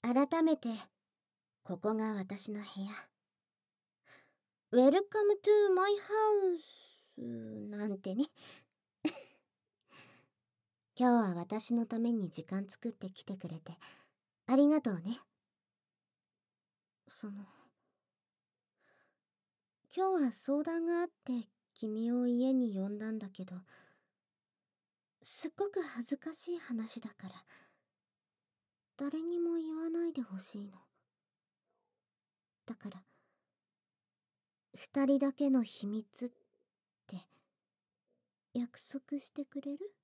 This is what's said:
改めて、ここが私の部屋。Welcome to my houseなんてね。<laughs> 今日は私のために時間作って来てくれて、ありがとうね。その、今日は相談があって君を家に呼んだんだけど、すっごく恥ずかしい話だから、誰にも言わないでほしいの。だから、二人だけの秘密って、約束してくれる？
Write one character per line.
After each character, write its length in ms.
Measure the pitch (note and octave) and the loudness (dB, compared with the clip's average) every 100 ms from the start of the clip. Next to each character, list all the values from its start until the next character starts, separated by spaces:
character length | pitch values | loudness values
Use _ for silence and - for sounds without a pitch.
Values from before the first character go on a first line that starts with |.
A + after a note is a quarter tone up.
改 380 | A#3 B3 C#4 E4 | 4 4 4 4
め 160 | D#4+ D#4 | 4 4
て、 120 | A#3 G#3+ - _ _ _ _ _ _ _ | 0 -8 -12 _ _ _ _ _ _ _
こ 140 | - F3+ | -10 -2
こ 160 | G#3 | 0
が 220 | A3 A3 G#3 | 0 -2 -4
私 360 | F#3+ G3 - | -6 -8 -8
の 80 | G#3 | -10
部 60 | G3+ G3 | -10 -10
屋。 80 | G3 G#3 - _ _ _ _ _ _ _ _ _ _ - _ _ _ _ _ | -10 -10 -16 _ _ _ _ _ _ _ _ _ _ -20 _ _ _ _ _
Welcome 260 | A#3+ C4 E4+ G4+ G#4+ G#4 G#4 | 8 8 8 2 2 2 4
to 260 | G4+ G#4 G4+ F#4 | 6 6 6 4
my 180 | G4 G4+ - G#4 G#4+ G#4 F#4+ F4 - - - - _ - | 4 0 0 2 4 4 2 0 -6 -20 -20 -20 _ -14
house 520 | A#3+ A#3 A3 A3 G#3 | -10 -10 -10 -10 -10
な 180 | G#3 G#3 | -6 -4
ん 120 | G3 | -4
て 160 | G3 G3+ | -4 -2
ね。 160 | D4 - - - _ _ _ _ | -4 -4 -20 -20 _ _ _ _
<laughs> 340 | - - - _ _ _ _ _ _ - - - _ _ _ _ _ _ _ - | -6 -6 -18 _ _ _ _ _ _ -20 -20 -20 _ _ _ _ _ _ _ 2
今 0 | |
日 80 | |
は 320 | B3 A#3+ G#3 F3 | 4 6 4 -2
私 400 | F3 G#3+ - A#3 | -4 -6 0 -2
の 100 | A#3 | 0
た 140 | A3+ | -2
め 120 | A#3 | 0
に 200 | A#3 F3+ | 0 -2
時 120 | - | -8
間 240 | D#3+ F#3+ G3+ | -6 -6 -6
作 220 | - A#3 | -8 -10
っ 40 | |
て 180 | - F#3 | -8 -14
来 120 | F#3+ | -12
て 140 | - F#3+ | -12 -10
く 100 | E3+ | -10
れ 120 | D#3+ | -12
て、 180 | D#3 E3 - - _ _ _ _ - | -14 -20 -20 -20 _ _ _ _ 4
あ 80 | C4+ | 6
り 100 | C#4+ | 8
が 140 | D4+ | 6
と 100 | B3 | 2
う 80 | F3+ | -4
ね。 200 | F3+ A#3 - _ _ _ _ _ _ _ _ _ _ _ _ _ _ _ _ _ _ | -6 -8 -10 _ _ _ _ _ _ _ _ _ _ _ _ _ _ _ _ _ _
そ 220 | - G#3+ | -16 -14
の、 160 | G3+ G3 - _ _ _ _ _ _ _ _ _ _ _ _ _ _ _ _ _ _ _ _ _ _ _ - | -14 -18 -20 _ _ _ _ _ _ _ _ _ _ _ _ _ _ _ _ _ _ _ _ _ _ _ 0
今 220 | F#4+ F#4 | 2 4
日 40 | |
は 80 | C4 | 2
相 320 | - - C#4+ | -2 -2 0
談 240 | D4+ E4 E4 | 0 0 0
が 140 | E4+ | 0
あ 20 | |
っ 60 | F4 | 0
て 380 | _ - B3 A3 _ _ | _ -6 -6 -6 _ _
君 380 | - A3 G#3+ A#3 | -8 -6 -2 0
を 140 | B3 B3 | 2 2
家 280 | A#3+ C4 | 2 4
に 220 | C4 A#3+ F#3+ | 4 2 0
呼 140 | G3 | -4
ん 80 | G#3 | -4
だ 140 | A3 | -6
ん 80 | A3 | -6
だ 100 | G3 | -8
け 160 | F#3+ F#3 | -12 -12
ど、 180 | F3+ - - _ _ _ _ _ _ _ _ _ _ _ _ _ _ | -12 -14 -20 _ _ _ _ _ _ _ _ _ _ _ _ _ _
す 280 | - - D#4+ | -18 -12 -12
っ 20 | - | -4
ご 140 | G4+ | -2
く 140 | G4+ | -2
恥 240 | D4+ A#3+ A#3+ | -4 -6 -6
ず 100 | C#4 | -6
か 160 | D#4+ | -8
し 220 | D#4 - F4 | -12 -8 -8
い 20 | |
話 420 | - A3+ A3 - | -6 -6 -6 -10
だ 120 | A3 | -14
か 180 | - F#3+ | -16 -18
ら、 160 | - _ - _ _ _ _ _ _ _ _ _ _ _ _ _ - | -18 _ -20 _ _ _ _ _ _ _ _ _ _ _ _ _ -8
誰 260 | C#4+ D#4 | -4 -2
に 160 | E4 F4 | -2 0
も 160 | E4+ E4+ | 0 0
言 180 | D#4+ D#4+ | -2 -4
わ 140 | E4 | -2
な 160 | E4 E4+ | 0 -2
い 80 | |
で 80 | D4 | -2
ほ 160 | A#3+ F#3+ | -6 -8
し 240 | - G#3 | -12 -14
い 40 | G3+ | -14
の。 100 | F#3+ _ _ _ _ _ _ _ _ _ _ _ _ _ _ _ _ _ _ - | -16 _ _ _ _ _ _ _ _ _ _ _ _ _ _ _ _ _ _ -16
だ 80 | A#3 | -12
か 140 | G3+ | -12
ら、 140 | F#3 _ _ _ _ _ _ _ _ _ _ _ _ _ _ _ _ _ - | -14 _ _ _ _ _ _ _ _ _ _ _ _ _ _ _ _ _ -20
二 300 | - C#4 C4+ | -6 0 4
人 140 | C#4 | 6
だ 140 | C#4 | 4
け 160 | - C#4+ | 2 4
の 140 | C4 | 4
秘 240 | A3+ - G3+ | 2 -6 -6
密 380 | G#3+ G#3+ - B3 | -6 -8 -12 -12
っ 60 | _ _ _ _ _ _ _ - | _ _ _ _ _ _ _ -16
て、 200 | F#3+ - _ _ _ _ _ _ _ _ _ _ _ _ | -16 -16 _ _ _ _ _ _ _ _ _ _ _ _
約 260 | A#3+ A#3+ - | -6 -6 -10
束 400 | - C#4 _ C#4+ | -14 -14 _ -10
し 120 | - | -8
て 100 | - C#4+ | -12 -10
く 140 | C#4 | -10
れ 160 | C#4+ C#4+ | -8 -10
る？ 200 | G4+ _ | -12 _